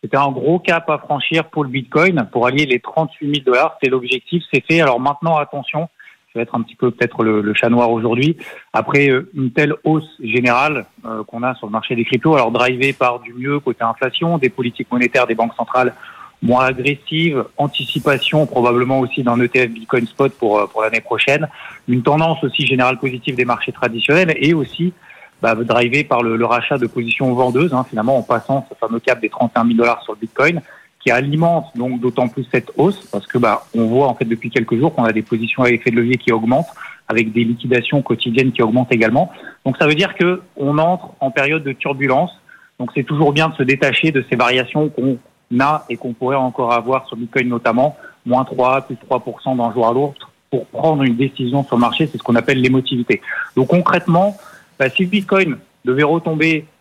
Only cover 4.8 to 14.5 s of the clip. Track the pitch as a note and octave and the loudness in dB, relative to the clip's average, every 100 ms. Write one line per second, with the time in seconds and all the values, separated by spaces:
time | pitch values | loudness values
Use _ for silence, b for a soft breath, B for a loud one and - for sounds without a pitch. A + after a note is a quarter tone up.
4.8 | D3+ A#2+ C3 C#3+ E3 D#3+ C#3+ C#3+ - D3+ | 2 2 0 -2 0 0 -2 -6 -6 -6
5.8 | E3 B B B _ A#2 A#2 A#2+ A2+ - | -8 B B B _ -6 -4 -4 -6 -2
6.8 | B2 A2+ A#2+ - A2+ G#2+ G#2 G#2+ A#2 A#2+ | -2 0 -4 0 2 2 0 0 2 4
7.8 | A#2+ A#2 A2+ A#2 C#3+ E3+ B B B G#2+ | 2 2 0 0 0 0 B B B -4
8.8 | G#2+ C#3 C#3 C3 - D3 C3 A#2+ D3 D3+ | 0 2 4 2 -2 -4 -2 0 0 0
9.8 | - D#3 D#3 - A#2 A#2+ B2 A#2+ D3 C#3+ | 0 0 -2 -12 -4 0 2 2 0 -2
10.8 | G2+ - A2+ A2 G#2+ A#2 B2 B2+ G#2+ A2 | -8 -16 -12 -10 -10 -6 -6 -6 -6 -6
11.8 | - A#2 A#2 B2+ E3 D3+ A#2 A#2 B2 B2+ | -4 -4 -2 0 2 2 2 0 0 0
12.8 | C#3 C3 B2+ A#2+ A#2+ A#2+ C3 D3 C#3 A#2 | -2 0 -2 -2 -10 -10 -4 -2 -2 -2
13.8 | A#2 A2+ C3 - E3+ E3+ B2+ | -4 -2 -4 -2 -2 0 -2